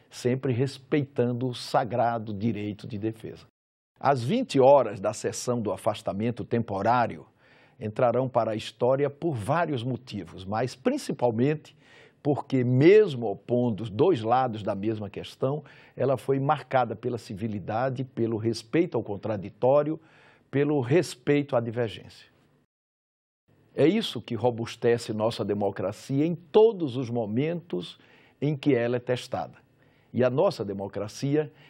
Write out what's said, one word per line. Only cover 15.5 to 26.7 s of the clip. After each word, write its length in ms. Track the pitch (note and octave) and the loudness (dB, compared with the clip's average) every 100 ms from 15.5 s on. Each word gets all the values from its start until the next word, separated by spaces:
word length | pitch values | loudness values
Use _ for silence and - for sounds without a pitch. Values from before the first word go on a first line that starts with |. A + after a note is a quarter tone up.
| D3+ - - - - | -4 -10 -20 -20 -4
ela 200 | B2+ C3 | -2 0
foi 240 | - C3+ | 0 0
marcada 560 | C#3 D3 - C3 A#2 A2 | 2 -2 2 0 2 -2
pela 200 | B2+ A#2 | -4 -6
civilidade, 840 | - G2 A2+ G2+ E2 A2 C3+ B2+ | -8 -6 -4 -6 -4 -2 -2 -4
pelo 340 | C3 - A2+ A2 | -6 -2 -2 0
respeito 600 | A2+ G#2+ - D#3 F3 A#2+ | -2 -4 -2 0 0 -2
ao 80 | |
contraditório, 960 | G#2 G2+ G#2+ G#2+ G2 - B2 D3 D3 D#3 - - - _ _ | -6 -8 -6 -6 -8 0 4 4 2 -6 -12 -20 -20 _ _
pelo 300 | C3+ C#3+ D3 | -2 0 0
respeito 720 | A#2+ E3+ D#3 - - D3 C#3 | 2 2 2 -4 2 2 2
à 60 | B2 | -2
divergência. 680 | A#2+ A2+ A2+ F2+ - - - _ _ _ _ _ _ _ _ _ _ _ _ _ _ - | -2 -4 -4 -6 -18 -20 -20 _ _ _ _ _ _ _ _ _ _ _ _ _ _ 2
É 100 | C#3+ | 4
isso 340 | G#3+ G3 A#2+ | 4 -2 -8
que 140 | - | -8
robustece 800 | A2+ B2 A#2 A#2 - A#2+ A#2 - | -2 -2 -2 -8 -2 2 2 -2
nossa 320 | G#2+ A2 A2 | -2 -2 -2
democracia 840 | G#2 G#2 G2 G2+ F#2+ G#2+ - C3+ D#3+ | -2 0 -2 -2 -6 -6 -4 -2 0
em 80 | |
todos 600 | E3+ - G#3 A3 | -2 2 6 6